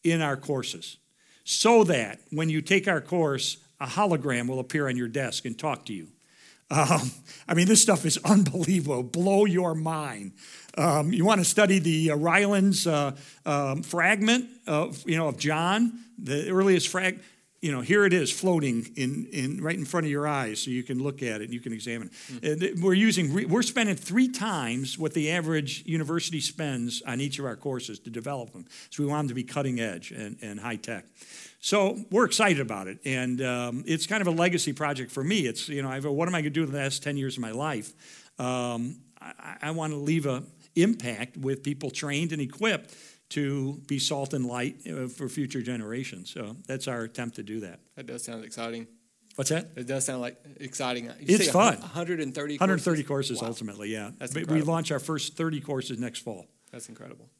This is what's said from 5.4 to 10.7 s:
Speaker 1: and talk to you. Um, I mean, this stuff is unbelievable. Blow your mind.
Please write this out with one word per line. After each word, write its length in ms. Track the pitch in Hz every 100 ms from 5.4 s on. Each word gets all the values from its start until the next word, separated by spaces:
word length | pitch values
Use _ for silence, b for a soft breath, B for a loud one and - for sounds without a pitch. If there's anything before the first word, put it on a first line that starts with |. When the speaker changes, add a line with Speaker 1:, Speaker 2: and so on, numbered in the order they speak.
| 127
Speaker 1:
and 140 | 113
talk 260 | 156 123 -
to 80 |
you. 140 | 101 - _ b b b b b
Um, 400 | 135 151 151 127 B B B B
I 60 |
mean, 140 | 165 185
this 160 | 220
stuff 200 | - 180
is 140 | 160 - -
unbelievable. 760 | 208 165 147 156 185 143 127
Blow 420 | 127 170 185 196 208
your 300 | 180 180 160
mind. 560 | 160 160 147 107 101 - B B B